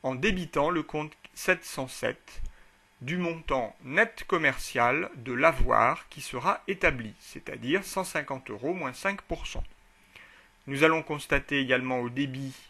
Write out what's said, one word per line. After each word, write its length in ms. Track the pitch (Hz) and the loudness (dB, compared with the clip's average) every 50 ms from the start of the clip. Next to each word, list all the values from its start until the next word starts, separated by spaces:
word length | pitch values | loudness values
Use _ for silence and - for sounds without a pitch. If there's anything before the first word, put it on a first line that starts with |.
en 120 | - 131 131 | -2 -2 -2
débitant 540 | 127 143 220 196 185 175 147 - 151 143 156 | 2 2 2 2 2 -2 -2 0 2 2 2
le 140 | 175 160 | 2 0
compte 340 | 151 - - 151 151 151 - _ _ - | -2 -2 -4 -6 -6 -6 -10 _ _ -20
sept 320 | _ - - - 185 175 - | _ -6 0 0 0 0 0
cent 240 | - - - 135 123 | -12 -8 -8 -8 -8
sept 540 | - - - 117 - - _ - - - - - - - - - _ _ _ _ _ _ | -8 -4 -4 -4 -4 -4 _ -14 -8 -8 -8 -8 -8 -14 -20 -20 _ _ _ _ _ _
du 160 | 120 123 170 | -8 -6 -4
montant 580 | 180 175 170 165 160 156 - 147 131 120 104 - _ | -2 -2 -2 -4 -6 -4 -2 -2 -2 -2 -4 -8 _
net 420 | - 131 139 180 233 - - - - | -14 -2 2 2 2 2 0 -14 -4
commercial 840 | - 196 170 156 143 127 - - - - - 180 120 131 151 180 - - | -2 0 2 2 2 2 0 -6 -4 2 4 4 4 4 2 -2 -4 -8
de 180 | 135 113 117 | -12 -8 -6
l'avoir 760 | 123 123 139 165 156 123 - - 113 110 110 123 151 - - - | -2 6 6 6 6 6 4 6 8 6 6 6 4 0 -6 -16
qui 100 | - 147 | -14 -14
sera 420 | 135 - - 123 127 180 - - - - | -12 -8 -8 -2 0 0 0 0 -2 -6
établi, 460 | 196 185 - 170 143 123 113 107 - - | -4 2 2 2 2 2 -8 -10 -12 -16
c'est-à-dire 640 | - - - - - - 73 - 113 123 156 196 | -20 -18 -18 -14 -12 -12 -12 -8 -2 0 0 0
cent 220 | 196 - - 190 185 | 0 -2 -4 -4 -4
cinquante 460 | - - 165 143 - 139 131 - - | -2 -4 -6 -4 -4 -8 -10 -8 -12
euros 240 | 110 104 117 151 175 | -12 -6 -4 -4 -4
moins 180 | - 156 127 | -2 -4 -6
cinq 300 | 127 - - 196 196 196 | -8 -4 -4 -4 -4 -4
pour 240 | - _ 165 - - | -6 _ -6 -6 -6
cent. 180 | - - - - - - _ _ _ _ _ _ _ _ - - - - - _ _ _ _ _ | -8 -6 -6 -6 -6 -8 _ _ _ _ _ _ _ _ -20 -20 -20 -20 -20 _ _ _ _ _
Nous 180 | 139 139 139 151 | -8 2 6 6
allons 180 | 160 160 160 | 6 6 4
constater 580 | 151 - 151 143 - - 147 139 - - 143 139 | 0 -4 -6 -6 0 2 2 2 2 2 0 0
également 400 | 135 127 127 127 127 131 127 127 | 4 4 2 2 2 0 -2 -2
au 100 | 120 117 | -2 -2
débit 420 | 120 131 143 135 127 135 139 135 135 - - - | -2 -2 -4 -2 -4 -6 -8 -8 -10 -12 -20 -20